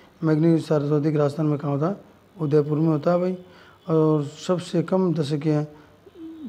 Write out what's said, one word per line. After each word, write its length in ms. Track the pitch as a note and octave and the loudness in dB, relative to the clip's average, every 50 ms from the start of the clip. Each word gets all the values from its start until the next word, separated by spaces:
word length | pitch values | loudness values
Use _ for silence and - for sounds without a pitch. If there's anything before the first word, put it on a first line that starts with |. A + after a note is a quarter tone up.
| - - _ - E3 | -20 -20 _ -4 0
मैग्नीज 420 | D#3+ D#3 D3+ E3 E3+ E3 D#3 - | 0 2 4 4 4 2 2 2
सर्वाधिक 500 | - D#3+ D3 C#3+ C#3+ D3+ D3+ C#3+ D#3+ D3+ | 0 0 0 0 0 0 0 0 0 0
राजस्थान 300 | D3 D3 C#3+ C#3+ E3+ D#3 | 2 0 0 0 0 -2
में 120 | D3+ D3 C#3 | -2 -2 -2
कहाँ 140 | D3+ C#3+ | -2 -2
होता 160 | C#3+ C#3 D#3 F3+ | -2 -2 -2 -2
है? 120 | G3+ - - - - - _ _ - G3 | -4 -6 -12 -20 -20 -20 _ _ -10 -6
उदयपुर 380 | D#3 C#3+ D3 D3+ C#3+ D3+ D3+ D3 | -2 2 2 2 2 2 0 0
में 100 | D#3+ E3 | 2 2
होता 240 | D#3 D3 D3+ F3 | 2 2 2 2
है 80 | F3 F3 | 2 2
भाई। 180 | F3+ F#3 F#3 F3+ - - - - - - - _ - F3 | 0 -2 -4 -6 -10 -18 -20 -20 -20 -20 -20 _ -4 0
और 360 | D#3+ D#3+ D#3 D#3 D#3 D3+ C#3+ | 2 2 4 4 2 0 -2
सबसे 580 | C#3 - - - - F#3 E3+ - - - E3+ | -4 -10 -8 -4 -2 -2 -2 -2 -2 -2 -2
कम 320 | - - F#3+ F#3+ F#3+ F3 D#3 | 0 0 0 0 2 0 0
दशकीय 520 | E3 D3 C3 D#3 C#3+ D3+ D#3 D3+ D3+ D3+ D3+ - - - - - _ - - - E4+ D#4+ D#4+ D#4+ D#4+ D4+ | -2 -2 -2 -2 -2 0 0 0 0 -2 -4 -10 -20 -20 -20 -20 _ -20 -20 -20 -18 -18 -16 -16 -12 -6